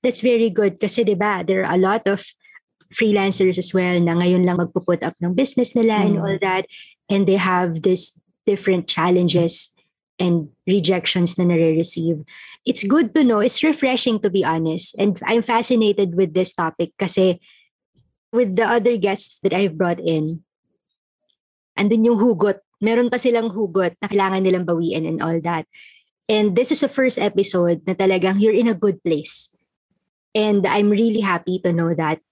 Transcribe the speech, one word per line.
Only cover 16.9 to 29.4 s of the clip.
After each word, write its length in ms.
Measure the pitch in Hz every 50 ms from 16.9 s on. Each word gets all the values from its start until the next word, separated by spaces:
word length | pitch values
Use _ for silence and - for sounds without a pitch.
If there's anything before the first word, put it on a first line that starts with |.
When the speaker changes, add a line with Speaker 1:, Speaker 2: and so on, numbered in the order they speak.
| _ -
Speaker 1:
kasi 400 | 196 175 - 196 190 185 175 175 _ _ _ _ _ _ _ _ _ _ _ _ _ _ _ _ _ _ -
with 240 | 233 247 196 185 180
the 80 | -
other 320 | - 233 240 196 240 240 208
guests 400 | 180 202 190 - - - - - -
that 80 | 190 -
I've 240 | 185 202 185 156 156
brought 200 | 185 175 175 175
in, 400 | - 170 165 156 151 156 170 165 _ _ _ _ _ _ _ _ _ _ _ _ _ _ _ _ _ _ _ _ _ _ _ _ _ _ _ -
andun 260 | 202 202 226 220 220
yung 140 | 240 240 202
hugot. 400 | 220 247 220 160 202 208 196 - _ _ _ _
Meron 280 | 208 220 226 240 247 240
pa 40 | 247 247
silang 320 | 247 254 233 233 220 226
hugot 440 | 180 214 220 185 165 190 185 170 170 _
na 80 | - 202
kailangan 340 | 208 202 190 190 190 190 190
nilang 200 | 185 180 180 180 160
bawiin 360 | 170 165 170 160 - 160 160 160
and 120 | 165 165
all 160 | - 165 165 165 151
that. 220 | 170 170 160 156 _ _ - - - - _ _ _ _ _ _ -
And 240 | 220 214 214 208 180
this 160 | 226 254 -
is 100 | 311 -
the 80 | 294 269
first 260 | - - 262 254 - -
episode 640 | 202 208 202 196 196 - - 180 175 175 170 170 -
na 80 | 190 185 185
talagang 400 | 196 190 190 185 180 190 190 202
you're 140 | 208 220 220
in 120 | 202 233 233
a 60 | 214
good 260 | 170 - 202 190 -
place. 480 | _ 170 160 147 151 - - -